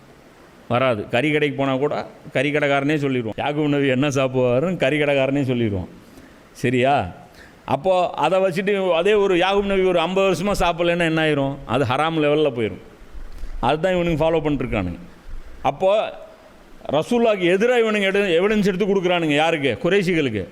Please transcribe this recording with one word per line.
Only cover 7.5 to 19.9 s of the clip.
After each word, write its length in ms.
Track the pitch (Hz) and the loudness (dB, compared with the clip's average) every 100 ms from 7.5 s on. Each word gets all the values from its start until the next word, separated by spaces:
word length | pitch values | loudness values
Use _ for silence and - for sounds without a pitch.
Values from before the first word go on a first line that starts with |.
| - | -16
அப்போ 460 | - 143 185 185 170 | -6 -2 0 2 0
அதை 280 | - 151 190 | 0 0 2
வச்சுட்டு 540 | 190 165 202 202 185 | 0 0 -2 0 0
அதே 220 | 165 190 | 2 2
ஒரு 220 | 214 196 175 | 2 2 2
யாக்கூப் 280 | 185 202 | 2 0
நபி 180 | 202 196 | 0 0
ஒரு 160 | 185 175 | 2 2
ஐம்பது 320 | 170 190 190 | 0 2 2
வருஷமா 220 | 156 202 185 | 0 -2 0
சாப்பிடலன்னா 420 | 175 165 175 175 | 0 0 0 0
என்ன 220 | 165 160 | 0 2
ஆயிரும்? 340 | 156 143 135 139 | 0 0 -2 -6
அது 200 | - 123 | -4 -2
ஹராம் 400 | 117 135 160 160 | 0 0 -2 0
லெவல்ல 280 | 147 151 147 | 2 2 0
போயிரும். 280 | 123 104 92 - - - - - - - - | 0 -4 -6 -18 -20 -18 -16 -14 -12 -10 -4
அதுதான் 340 | 117 156 185 | -2 0 0
இவனுங்க 20 | 180 | 0
ஃபாலோ 440 | 170 151 160 165 | 0 0 0 0
பண்ணிட்டுருக்கானுங்க. 580 | 151 139 120 113 87 82 - - - - - - | 0 -2 -2 -4 -4 -8 -14 -20 -14 -12 -12 -4
அப்போ 500 | 131 143 190 214 151 - - - - - - - - | -4 0 0 2 -2 -8 -18 -20 -20 -20 -20 -14 -2
ரசூலுல்லாஹ்க்கு 580 | 143 156 240 233 208 170 | -2 0 2 2 2 2
எதிரா 260 | 190 240 247 | 2 2 2
இவனுங்க 240 | 226 214 | 2 2
எடு-, 400 | 196 196 202 165 | 0 0 2 2
எவிடன்ஸ் 240 | 202 214 196 | 2 2 0
எடுத்து 200 | 185 202 | 0 0
கொடுக்குறானுங்க. 480 | 196 180 175 160 | 2 2 0 2
யாருக்கு? 440 | 143 160 165 135 104 | 2 2 2 0 0
குறைஷிகளுக்கு. 680 | 170 | 0